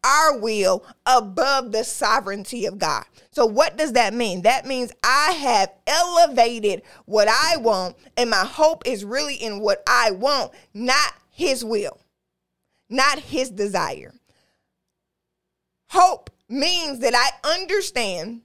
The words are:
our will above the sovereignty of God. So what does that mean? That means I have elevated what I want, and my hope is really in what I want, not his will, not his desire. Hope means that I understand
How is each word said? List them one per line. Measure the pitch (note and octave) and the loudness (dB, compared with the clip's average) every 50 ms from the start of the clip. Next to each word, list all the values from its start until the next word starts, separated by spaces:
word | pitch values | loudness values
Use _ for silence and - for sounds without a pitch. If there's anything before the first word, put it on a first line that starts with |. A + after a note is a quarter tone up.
| - | 2
our | B3+ C#4 D4+ D#4+ D#4 D4 A#3+ | 2 4 4 4 2 2 0
will | G#3 A3+ A3 G#3 G3 F#3 F#3+ F3+ - - - _ _ | -2 -4 -2 0 2 0 0 0 -4 -14 -20 _ _
above | - B3+ B3 A3+ G3+ F#3+ - B3+ C4+ C#4 C4+ B3+ A#3+ G3+ | 2 2 2 2 0 -2 -2 0 2 2 0 -2 -2 -4
the | A3 B3 | -4 -4
sovereignty | - - - - G#3 - C4+ - G3 G3 G3+ G3 - - - F#3 | -4 -6 -4 0 0 0 0 0 -4 -10 -10 -10 -10 -10 -6 -6
of | E3 F#3 G3+ | -8 -6 -4
God. | - D#3+ D3 A2 A2 _ _ _ _ _ _ | -4 -2 -2 -4 -6 _ _ _ _ _ _
So | - A#3+ | 0 0
what | A3+ G#3+ A#3 D#4 - - | 2 4 2 2 2 2
does | A3 D#4 D#4 A3 | -2 -4 0 2
that | B3 A#3 G3 G#3 | 2 2 2 0
mean? | A#3+ A#3+ G#3+ F3+ F#3 F3 | -2 -4 -4 -4 0 2
That | G#3+ B3 B3+ - | 2 2 2 -2
means | C4 C4 B3+ B3 - - _ - | -4 -4 -4 -4 -6 -8 _ 0
I | A3+ B3+ C#4+ D4 D#4 F#4 | 2 2 4 2 2 0
have | D#4+ C#4+ B3+ A#3+ G#3 F#3+ F#3+ - _ _ - | 0 -2 0 2 2 2 0 -2 _ _ -2
elevated | C#4+ D#4+ F4 F4+ F4 E4 F4 D#4 C4+ A#3 A#3 A#3 A#3+ A#3 G#3+ G#3 F#3+ F#3 - - - - _ | 0 0 0 2 4 4 4 4 6 4 2 2 2 -2 -4 -4 -4 -4 -8 -16 -20 -20 _
what | - G#3 G#3+ G#3 | -2 2 2 4
I | G#3+ A3 B3+ D4+ D#4+ E4+ | 4 4 2 2 0 0
want, | D#4 A3+ A3+ G#3+ F#3 F#3 F3+ - _ _ - _ | 0 0 0 0 0 -2 -6 -10 _ _ -10 _
and | - B3 A#3 | -4 -2 0
my | A3 F#3+ F#3+ | 0 0 0
hope | B3 - - D#4 D#4 D#4+ D#4 - | -2 0 2 2 2 2 0 -6
is | B3 C4 G3+ G3+ | -6 -6 -6 -8
really | G3+ A3+ C4+ D4+ D4 C#4 | -6 -6 -6 -4 -4 -6
in | - - A3 G#3 G3+ | -8 -8 -8 -8 -4
what | G#3+ G#3 G3+ - - - | 0 -2 -2 0 0 0
I | A#3+ B3 A#3+ A3+ G3 | 2 2 2 2 0
want, | F#3 A3 C4+ D4 C4+ G#3+ B2+ - - _ _ _ | 0 -2 0 0 0 -2 -6 -10 -20 _ _ _
not | G#3 A#3 B3 C4 C#4+ D4+ - - _ _ _ _ | -8 -2 0 0 2 0 -2 -4 _ _ _ _
his | - E4 F4 C4+ A#3+ A#3+ | -4 -2 -2 -2 -2 -4
will, | A3 A3+ G#3 G3+ D3 - _ _ _ _ _ _ _ _ _ _ _ _ _ _ _ _ _ _ _ | -4 -4 -4 -4 -6 -10 _ _ _ _ _ _ _ _ _ _ _ _ _ _ _ _ _ _ _
not | A3 B3+ C4 C#4+ C#4+ D4 | -2 2 2 2 2 0
his | C#4+ - - - C4 B3+ | -6 -8 -4 -4 -4 -4
desire. | G3 F#3+ G3+ G3+ F#3 F#3+ F3 - - - - - - _ _ _ _ _ _ _ _ _ _ _ _ _ _ _ _ _ _ _ _ _ _ _ _ _ _ _ _ _ _ _ _ _ _ _ | -4 -6 -6 -4 -2 -4 -4 -4 -8 -12 -16 -20 -20 _ _ _ _ _ _ _ _ _ _ _ _ _ _ _ _ _ _ _ _ _ _ _ _ _ _ _ _ _ _ _ _ _ _ _
Hope | - F#4 F4+ F#4 F4+ - - - _ _ _ _ | 4 6 6 6 4 0 -10 -20 _ _ _ _
means | A3+ C#4 C4+ E4+ F4+ F4 E4 D4+ C#4 A#3+ | -4 -2 0 0 0 -2 -2 -4 -6 -2
that | A#3 C4+ A#3+ | 0 2 4
I | A#3+ B3 C#4 - - - D4 D#4+ | 4 2 2 -2 -4 -2 -2 -2
understand | F4+ F#4+ D#4+ F#4 G#4 F#4+ - - B3+ A#3 G3 F#3 F3 D#3 G#3 A#3+ A#3 | -2 -2 -4 -4 -2 -2 -2 -4 -4 -4 -4 -4 -8 -8 -10 -12 -14